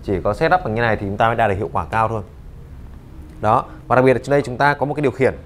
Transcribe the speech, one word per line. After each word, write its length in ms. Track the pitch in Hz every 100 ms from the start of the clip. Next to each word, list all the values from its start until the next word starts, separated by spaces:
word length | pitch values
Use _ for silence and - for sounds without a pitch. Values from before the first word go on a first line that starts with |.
Chỉ 180 | - 95
có 120 | 90
setup 280 | 107 160 180
bằng 120 | 127 110
như 60 |
này 140 | 117 104
thì 100 | 101
chúng 100 | 104
ta 100 | 113
mới 80 | 117
đạt 140 | 113
được 60 | 98
hiệu 120 | 107
quả 120 | - 82
cao 220 | 113 110
thôi. 140 | 110 95 - - - - - - - - - - -
Đó, 240 | 107 120 - - -
và 80 | 120
đặc 100 | 131
biệt 80 |
là 60 | 120
trên 80 | 123
đây 100 | 143
chúng 160 | 131 123
ta 160 | 139
có 120 | 143 135
một 80 |
cái 80 | 147
điều 100 | 143
khiển. 220 | 117 123 78